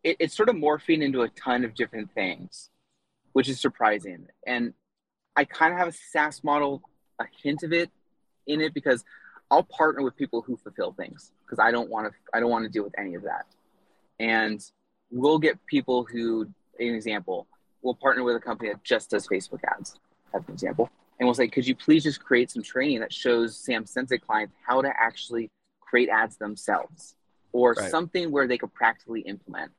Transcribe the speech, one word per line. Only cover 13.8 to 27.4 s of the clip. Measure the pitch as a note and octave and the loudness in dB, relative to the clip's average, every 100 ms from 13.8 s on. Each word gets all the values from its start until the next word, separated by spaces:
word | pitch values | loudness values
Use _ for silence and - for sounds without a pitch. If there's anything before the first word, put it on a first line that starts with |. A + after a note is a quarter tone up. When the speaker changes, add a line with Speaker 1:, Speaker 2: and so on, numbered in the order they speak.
| _ _ _ - | _ _ _ -4
Speaker 1:
And | A2+ A2+ A2 G#2+ - _ _ _ _ | 0 0 0 -4 -12 _ _ _ _
we'll | A#2+ C#3 D#3 | 0 2 4
get | D#3 - - | 2 0 -2
people | C#3+ B2+ B2 A#2 | -2 2 -2 0
who, | A#2+ A#2 A2+ G#2 - _ - | -4 -2 -2 -4 -12 _ -6
an | A#2+ | -4
example, | A2+ A2 G#2 F#2 F#2 - _ _ _ | -4 -4 -6 -4 -8 -8 _ _ _
we'll | B2+ B2 | -6 0
partner | C3+ C3 | 2 2
with | B2 A#2 | 2 0
a | |
company | B2 A2 A2 | -2 -6 -6
that | G#2 | -6
just | - A2+ - | 0 0 2
does | G#2 - | -2 0
Facebook | F#2+ - - - | -4 -4 -6 -4
ads, | - - - _ _ _ | -4 -8 -20 _ _ _
as | F#2+ - | -8 -8
an | |
example. | E3+ - - A#2 _ _ - | -8 -4 0 -2 _ _ 0
And | B2 | 0
we'll | |
say, | B2 A#2+ | 2 2
"Could | - B2 | 2 -2
you | B2+ | -2
please | - D#3 | 4 4
just | D3+ C3+ | 4 -4
create | - B2 B2 | 2 2 2
some | A#2+ | -4
training | - B2+ C#3+ B2 | -6 -2 0 -2
that | F2+ | -4
shows | - C3+ A#2 A#2 - | -2 2 4 2 -4
Sam | - A2+ G#2+ | -4 -4 -2
Sensei | B2+ B2+ B2 | -6 -2 -4
clients | - G#2+ G#2 _ - | 0 -2 -2 _ 0
how | B2+ | 2
to | C#3 - | 2 0
actually | A2+ - - A#2 A2 _ _ _ | 0 -2 -6 -6 -6 _ _ _
create | - B2 B2 | 0 4 4
ads | A2 A2 - | 4 2 -4
themselves?" | G#2 G#2 - F#2+ - - - _ _ _ | -10 -6 -2 -2 -2 -14 -20 _ _ _